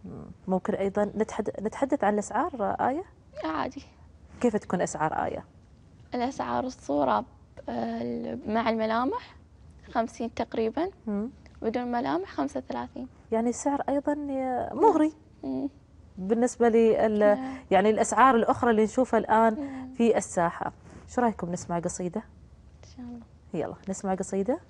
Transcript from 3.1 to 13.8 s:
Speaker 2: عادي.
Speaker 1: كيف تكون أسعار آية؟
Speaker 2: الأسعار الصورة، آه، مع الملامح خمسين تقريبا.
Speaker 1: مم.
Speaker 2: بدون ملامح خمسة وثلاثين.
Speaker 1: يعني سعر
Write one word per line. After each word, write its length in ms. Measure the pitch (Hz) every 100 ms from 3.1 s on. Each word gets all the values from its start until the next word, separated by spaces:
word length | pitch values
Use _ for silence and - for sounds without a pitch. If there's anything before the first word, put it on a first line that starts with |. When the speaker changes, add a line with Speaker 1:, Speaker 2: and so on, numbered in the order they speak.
| - - 571
Speaker 2:
عادي. 380 | 320 311 254 277 - - - - - -
Speaker 1:
كيف 160 | 240 208
تكون 240 | - 175
أسعار 440 | 175 147 156 -
آية؟ 200 | - - - - - - - - -
Speaker 2:
الأسعار 500 | 247 240 262 254 240
الصورة، 600 | 254 - - 285 262 214 254 - - - -
آه، 720 | 240 226 233 240 240 233 233 226
مع 240 | 214 226
الملامح 640 | 226 220 226 254 466 - - - - - - -
خمسين 440 | 262 233 - 233
تقريبا. 560 | - 233 - 220 262 359 - 226
Speaker 1:
مم. 240 | 202 226 - - -
Speaker 2:
بدون 300 | 226 240 247
ملامح 360 | 240 269 320 381
خمسة 340 | - 277 262 262
وثلاثين. 420 | 247 247 - 254 - -
Speaker 1:
يعني 200 | 220 233
سعر 300 | 233 285 277